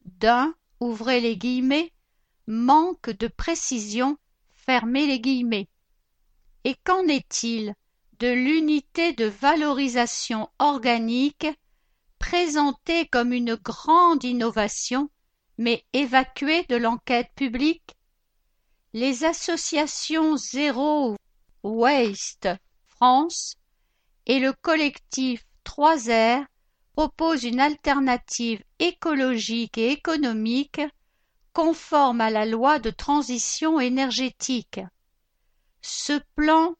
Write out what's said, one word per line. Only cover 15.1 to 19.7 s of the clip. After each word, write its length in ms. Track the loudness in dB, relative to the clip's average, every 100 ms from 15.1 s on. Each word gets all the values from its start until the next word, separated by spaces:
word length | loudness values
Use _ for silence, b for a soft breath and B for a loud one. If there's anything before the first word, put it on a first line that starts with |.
| _ _ _ _ -6
mais 260 | -2 -2 _
évacuée 680 | -2 2 2 0 -2 -2 0 0
de 60 | -2
l'enquête 540 | 0 -4 -2 -2 -2 -4
publique ? 600 | -4 -2 -2 -2 _ -20 _ _ _ _ _ _ _ _ _
Les 300 | -4 -2 0
associations 1120 | -2 -2 -4 -4 -2